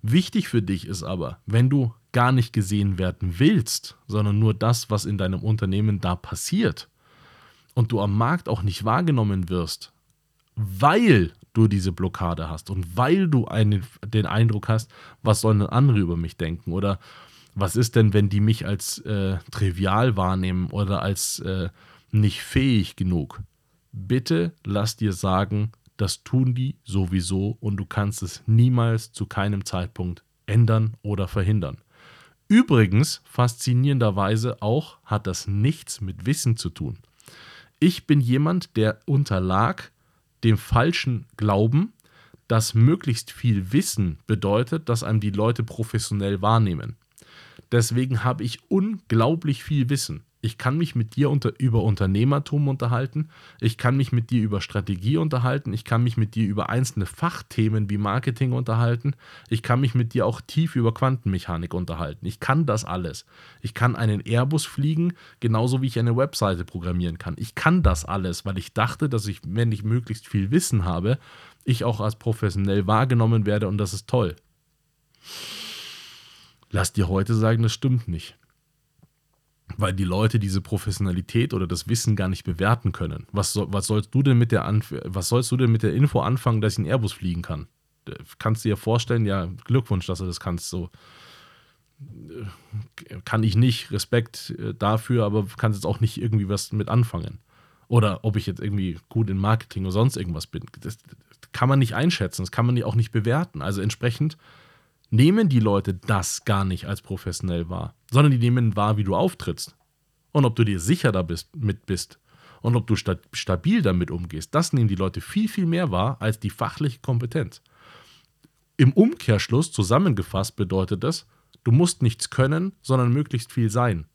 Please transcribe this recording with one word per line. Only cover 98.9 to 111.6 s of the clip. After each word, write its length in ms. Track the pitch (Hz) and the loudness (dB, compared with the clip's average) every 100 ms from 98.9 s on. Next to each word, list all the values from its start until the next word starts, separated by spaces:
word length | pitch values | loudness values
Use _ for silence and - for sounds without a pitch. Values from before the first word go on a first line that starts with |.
| 78 _ | -6 _
gut 220 | 117 107 | -2 0
in 80 | 95 | 0
Marketing 460 | 101 113 - - | 0 0 -2 -8
oder 80 | 92 | -4
sonst 240 | 92 123 - | 0 0 0
irgendwas 300 | 92 80 - | -6 -6 -8
bin. 180 | - - - | -12 -14 -14
Das 180 | - - _ - _ _ - | -14 -14 _ -20 _ _ -16
kann 160 | - 127 | 0 2
man 100 | 139 | 4
nicht 160 | 123 | 2
einschätzen, 480 | 107 160 175 95 - | 0 0 0 -4 -4
das 80 | - | -8
kann 160 | - 120 | 0 0
man 140 | 123 | 0
auch 140 | - 117 | 0 0
nicht 160 | 113 | 0
bewerten. 500 | 113 110 131 175 - | 0 0 -2 -2 -6
Also 180 | 73 98 | -6 -2
entsprechend 560 | 101 - 123 113 151 - _ - - _ _ _ _ | -4 -2 -4 -2 -4 -4 _ -20 -20 _ _ _ _
nehmen 340 | 110 143 202 214 | 4 6 6 4
die 120 | 131 | 4
Leute 340 | 107 101 95 | 4 2 0
das 500 | 90 - 104 90 - | -6 0 0 0 -6
gar 200 | - 101 | -2 0
nicht 220 | 95 90 76 | 0 -4 -6
als 140 | 98 | -8
professionell 680 | - 95 - 87 92 85 82 | -6 -8 -8 -6 -4 -4 -4
wahr, 260 | 90 80 - _ | -6 -8 -12 _
sondern 220 | 123 147 | 2 4
die 60 | 131 | 4
nehmen 380 | 117 123 117 104 | 2 2 2 0
wahr, 200 | 104 104 | 0 0
wie 80 | |
du 100 | 98 | 0
auftrittst. 640 | 92 180 - - 82 - _ _ _ _ _ _ | 0 0 -2 -8 -8 -10 _ _ _ _ _ _
Und 120 | 151 | 0
ob 120 | 131 117 | 2 2
du 80 | |
dir 160 | 110 95 | 0 2
sicher 320 | 85 151 135 | 0 2 2
da 100 | 95 | 0
bist, 320 | 82 82 - | -2 -6 -8
mit 320 | 165 | -4